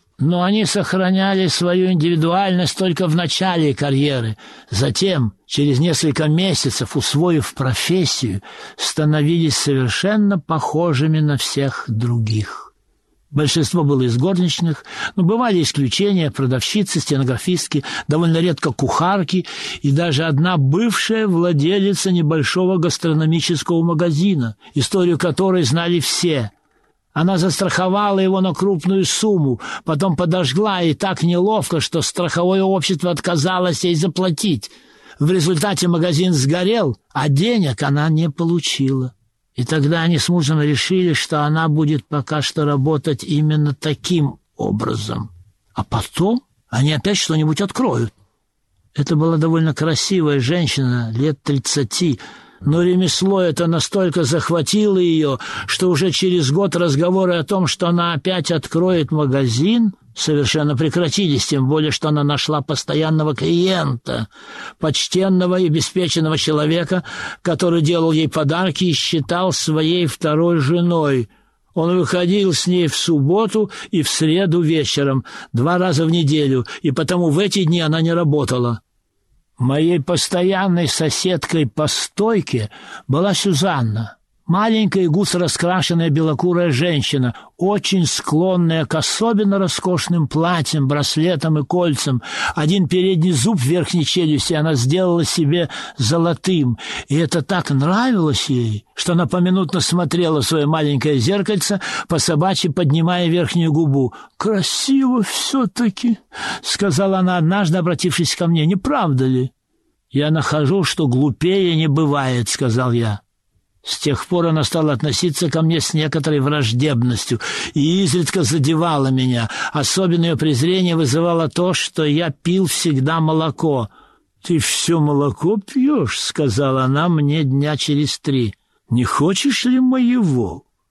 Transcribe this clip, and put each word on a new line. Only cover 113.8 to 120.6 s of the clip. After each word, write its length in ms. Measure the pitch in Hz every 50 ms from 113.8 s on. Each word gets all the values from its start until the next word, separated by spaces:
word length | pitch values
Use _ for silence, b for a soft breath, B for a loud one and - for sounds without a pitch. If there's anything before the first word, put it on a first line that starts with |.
| -
С 140 | - -
тех 300 | - - 147 131 - -
пор 180 | - 180 175 165
она 180 | 165 160 156 139
стала 300 | - - 160 156 151 135
относиться 560 | 113 156 147 - - 180 170 143 - 180 143
ко 140 | 175 160 160
мне 160 | 160 165 156
с 160 | - - -
некоторой 440 | 156 156 156 165 160 135 156 151 143
враждебностью 1000 | 131 143 151 147 131 110 117 123 147 151 135 117 123 123 120 101 - - 123 B B B B B B B -
и 300 | 151 139 160 175 196 196
изредка 400 | 147 156 180 156 - - 190 147
задевала 640 | 104 156 160 131 156 160 156 175 170 156 143 135
меня. 420 | 131 131 131 127 127 123 117 113 B B B B B -
Особенно 520 | 151 131 - - 190 190 170 170 170 165
ее 120 | 170 156
презрение 580 | 117 156 156 139 117